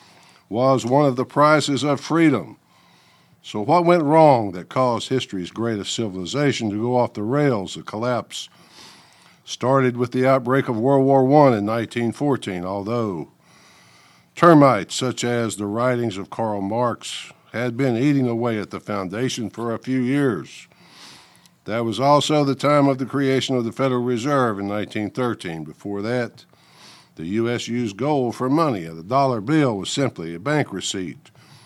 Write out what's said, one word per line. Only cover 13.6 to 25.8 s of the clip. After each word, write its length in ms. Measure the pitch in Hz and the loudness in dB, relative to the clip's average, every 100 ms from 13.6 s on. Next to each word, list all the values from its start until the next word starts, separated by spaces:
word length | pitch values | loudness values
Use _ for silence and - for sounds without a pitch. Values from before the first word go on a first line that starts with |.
| _ _ _ _ _ _ _ - | _ _ _ _ _ _ _ 4
Termites, 560 | 175 156 139 110 85 - | 8 10 8 4 -2 -4
such 300 | 131 117 123 | -4 -4 -2
as 320 | 120 113 95 | -2 -2 -4
the 80 | 104 | -6
writings 500 | 107 123 123 117 95 | -2 -2 0 -2 -6
of 140 | 92 | -10
Karl 320 | - 113 104 | -6 -4 -4
Marx, 680 | 98 113 123 107 - - - - _ | -4 -2 -2 -4 -10 -14 -16 -20 _
had 240 | 110 123 117 | -6 -6 -2
been 220 | 139 113 | -2 0
eating 280 | 139 139 123 | 2 2 0
away 320 | 117 120 110 | 0 -2 -4
at 120 | 92 | -6
the 100 | 95 | -10
foundation 680 | - 104 92 101 127 131 104 | -8 -6 -6 -4 -4 -4 -8
for 240 | - 117 | -8 -8
a 40 | 110 | -8
few 220 | - 131 | -4 -2
years. 720 | 123 143 139 92 65 - - _ - - - - - _ _ _ - | 0 0 0 -2 -6 -16 -20 _ -20 -20 -20 -20 -20 _ _ _ -6
That 180 | 110 | -4
was 160 | 113 104 | -4 0
also 460 | 135 147 139 151 139 | 4 4 4 0 2
the 100 | 131 | 0
time 320 | 139 147 139 | 2 4 4
of 120 | 131 | 2
the 60 | 127 | -2
creation 520 | 143 135 135 - 131 | -2 0 0 0 -2
of 80 | 117 | -2
the 80 | |
Federal 280 | - 135 123 | -2 -2 0
Reserve 560 | 120 123 131 143 120 101 | -2 -2 0 0 0 -2
in 120 | 98 | -4
nineteen 400 | 104 95 110 104 | -4 -6 -6 -6
thirteen. 560 | 113 123 107 92 82 76 | -2 -4 -4 -8 -10 -10
Before 360 | - | -12